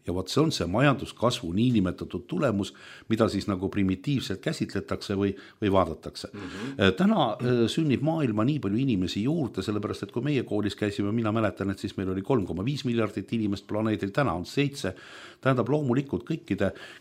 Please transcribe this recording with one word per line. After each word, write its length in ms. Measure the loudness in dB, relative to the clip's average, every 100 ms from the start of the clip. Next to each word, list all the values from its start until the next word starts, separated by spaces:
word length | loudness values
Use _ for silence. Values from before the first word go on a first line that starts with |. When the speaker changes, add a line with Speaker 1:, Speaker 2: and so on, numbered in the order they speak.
Speaker 1:
Ja 80 | -6
vot 140 | -4 0
see 140 | 2
on 60 | 2
see 160 | 0 -2
majanduskasvu 840 | 2 4 2 -4 0 0 0 -2 2
niinimetatud 680 | 4 4 2 -2 -6 -8 -4
tulemus, 460 | -2 0 0 -2 -8 -20 -18 -4
mida 220 | 2 4
siis 160 | 2 -2
nagu 220 | -2 -2
primitiivselt 720 | 0 0 0 0 -2 -2 -4
käsitletakse 720 | -4 -4 -4 -4 -4 -6 -2 0
või, 160 | 0 -2 -12 -2
või 100 | 2
vaadatakse. 560 | 4 4 -2 -12 -12 -14
Speaker 2:
Mhm. 400 | -12 -12 -10 -8 2
Speaker 1:
Eh, 140 | 4 6
täna, 300 | 4 4 2 0
eh, 240 | 0 4 2
sünnib 320 | 2 2 2
maailma 400 | 2 2 0 2
nii 160 | 2 2
palju 180 | 0 0
inimesi 400 | 2 2 0 0
juurde, 400 | 0 0 -2 -2
sellepärast 400 | -2 -2 -2 -6
et 80 | -6
kui 100 | -4
meie 220 | 0 -2
koolis 320 | 0 -2 -2 0
käisime, 380 | -2 0 0 0
mina 160 | 2
mäletan, 400 | 2 0 0 -4
et 80 | -2
siis 160 | -6 -4
meil 120 | -4
oli 100 | -4
kolm 240 | 0 0 0
koma 180 | -2 -2
viis 180 | -2
miljardit 480 | -2 0 0 -2 -4
inimest 340 | -2 0 -2 -4
planeedil, 440 | -2 0 0 0
täna 220 | 0 0 0
on 100 | -2
seitse. 480 | 0 -2 -2 -6 -6 -16 -18 -20 -2
Tähendab, 280 | 0 2 2
loomulikult 520 | 0 2 0 0 -4 -4
kõikide, 460 | -6 -2 0 0 -2 -18 -18